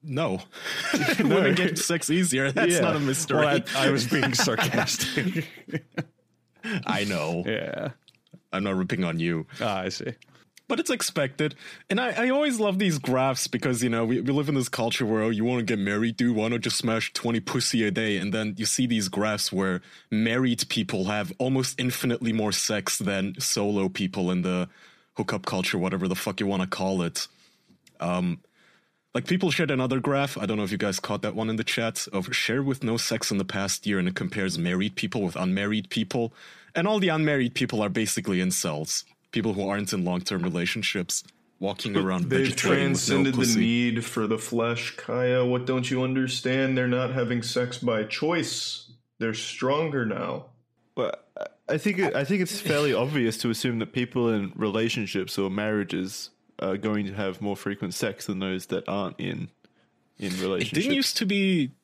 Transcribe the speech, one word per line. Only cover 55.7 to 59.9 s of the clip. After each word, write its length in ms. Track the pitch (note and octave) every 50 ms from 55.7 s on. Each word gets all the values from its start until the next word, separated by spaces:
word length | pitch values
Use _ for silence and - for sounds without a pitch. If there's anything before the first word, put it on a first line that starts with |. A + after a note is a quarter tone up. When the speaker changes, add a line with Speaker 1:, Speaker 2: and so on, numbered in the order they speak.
| G#2+ G#2+ G2+ F2+ - F2 F#2 F#2+ G2+ - - - _ _ _ _ _ -
Speaker 2:
are 160 | - F#2+ F#2+ G2+
going 280 | G#2 A2 G#2 G#2 G#2 F#2+
to 60 | F#2+
have 280 | G2 G#2 G2 F#2 F2+
more 140 | G#2 G2+ G2+
frequent 380 | F#2 - G2+ G2+ G2+ - F#2 F2
sex 320 | - - A2 G2 - - -
than 120 | G#2 F#2
those 280 | F#2+ F#2+ F#2 F#2 F2+ -
that 200 | - F#2+ - -
aren't 320 | - G2+ G2+ F2+ F2+ -
in, 300 | - F#2 F2+ - E2+ - _ _ _ - _ _ _ _